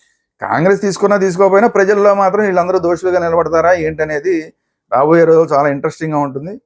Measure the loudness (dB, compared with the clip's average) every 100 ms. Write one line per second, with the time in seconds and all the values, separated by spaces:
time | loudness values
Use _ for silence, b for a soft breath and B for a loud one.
0 | b b b _ -4 0 0 0 -2 -2
1 | 0 0 0 2 2 4 2 2 0 2
2 | 2 2 0 0 0 0 0 0 -2 -2
3 | -2 -2 -2 -2 0 0 2 0 -2 -4
4 | -6 -4 -4 -4 -6 _ _ _ _ 0
5 | 2 4 4 4 2 0 0 -2 -6 -6
6 | -6 -4 -4 -8 -12 -16